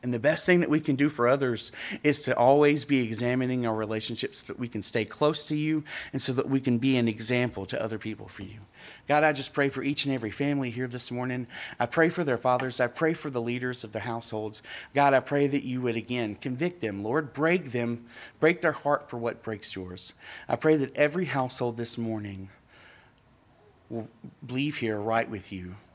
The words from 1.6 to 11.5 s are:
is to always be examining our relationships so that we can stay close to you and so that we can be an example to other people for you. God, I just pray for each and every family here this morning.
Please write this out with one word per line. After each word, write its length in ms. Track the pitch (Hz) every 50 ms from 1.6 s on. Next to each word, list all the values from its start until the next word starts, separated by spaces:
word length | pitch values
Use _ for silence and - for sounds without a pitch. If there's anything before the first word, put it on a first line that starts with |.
| - - - - - - 202 - -
is 180 | 147 143 - -
to 140 | 131 127
always 480 | - 120 127 139 147 147 147 147 147 123
be 140 | - 143 135
examining 640 | 123 110 113 104 123 120 123 127 131 127 127 127 120
our 80 | 117 110
relationships 680 | 110 110 104 110 110 110 - 117 - - 107 - -
so 120 | - - -
that 60 | -
we 80 | 123
can 160 | 117 - 107 101
stay 200 | - - 120 110
close 440 | - - - 151 147 156 151 -
to 80 | - 151
you 280 | 151 151 156 156 156 147 - - - - - -
and 80 | 135
so 100 | - - 127
that 140 | 123 -
we 120 | - 135 135
can 180 | 127 127 120
be 200 | 117 120 135 131
an 100 | 127 120
example 580 | 117 107 110 113 107 123 123 127 120 98 98 98
to 160 | 95 - -
other 160 | - 110 110
people 300 | 107 - 110 107 104 104
for 160 | 98 - - 98
you. 160 | 95 104 110 101 _ _ - - - - - -
God, 160 | - 143 151 151
I 100 | 156 147
just 180 | 135 135 -
pray 160 | - - 139
for 140 | 139 135 135
each 240 | 131 139 143 - -
and 80 | 139 135
every 160 | 127 113 107
family 400 | 95 - 143 143 143 143 131 123
here 160 | 113 120 131
this 240 | 123 117 123 - -
morning. 380 | 123 123 123 127 127 127 123 117